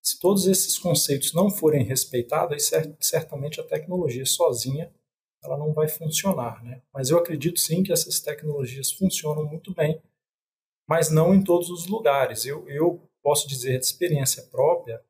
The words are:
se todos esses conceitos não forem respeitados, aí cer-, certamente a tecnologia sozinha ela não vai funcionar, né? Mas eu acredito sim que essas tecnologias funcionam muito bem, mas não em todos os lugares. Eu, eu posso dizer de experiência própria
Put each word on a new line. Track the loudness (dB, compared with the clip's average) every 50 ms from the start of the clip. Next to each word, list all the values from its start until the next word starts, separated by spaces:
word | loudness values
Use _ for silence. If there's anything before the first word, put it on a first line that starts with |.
se | _ -4 -6 0
todos | 2 2 4 4 4 4
esses | 4 4 2 0 -2
conceitos | -2 0 0 2 2 2 0 0 0 -2 -2
não | 2 2 2 2
forem | 2 2 2 4 4 4 2
respeitados, | 0 0 -2 -2 -2 -2 -4 -2 0 -2 -2 0 -2
aí | -2 -2
cer-, | -2 0 0 0 -2 -2 -8 _
certamente | -4 0 0 -2 -2 -4 -10 -8 -8 -8 -8 -10
a | -6
tecnologia | -6 -6 -6 -4 -4 -4 -2 -2 -2 -4 -4 -2
sozinha | -2 0 2 2 2 2 0 -4 -4 -4 -6 -6 -10 _ _ _ _ _ _ _ _ _ _ -8
ela | -8 -6
não | -4 -2 -2
vai | 0 0 0 0
funcionar, | -2 -6 -6 -4 -4 0 0 0 0 0 -4 -6 -8 -10
né? | -16 -16 -16 -18 _ _
Mas | _ -6 0 2
eu | 4 4
acredito | 4 2 -2 -2 -2 -2 -2 -2
sim | -2 0 2 0
que | 2 2
essas | 2 0 0 -2 -4 -4
tecnologias | -4 -6 -8 -6 -6 -6 -4 -4 -6 -6 -8 -6 -6 -6
funcionam | -4 0 0 0 0 0 -4 -4 -4 -2 -4
muito | -6 -8 -12 _ -12 -2
bem, | -2 0 0 0 -4 _ _ _ _ _ _ _ _ _ _ _ _ _ _ _ _ _ 0
mas | 2 2 2 4
não | 4 4 6 8 6
em | 6
todos | 6 6 4 4 2 -2
os | -8 -10 -6 -6
lugares. | -6 0 2 2 4 4 2 0 0 -6 -6
Eu, | -6 -8 -10 -10 -10
eu | -2 2 2 2 2 0 -12 _ _ _
posso | _ 2 2 2 0 -4
dizer | -6 -4 -2 -2 -2 0
de | 0
experiência | -4 -2 -2 0 0 0 0 0 -2 -2 -4 -8
própria | _ 0 2 2 4 2 2 -2 -8 -12 -12 _